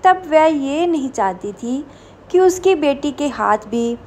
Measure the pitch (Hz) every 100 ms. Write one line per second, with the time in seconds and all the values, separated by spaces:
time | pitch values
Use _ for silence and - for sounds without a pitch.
0 | 370 370 359 311 320 302 269 285 349 320
1 | 262 - 190 185 208 196 233 262 302 -
2 | - - - 359 370 359 381 359 285 277
3 | 294 - 294 226 208 214 214 233 233 233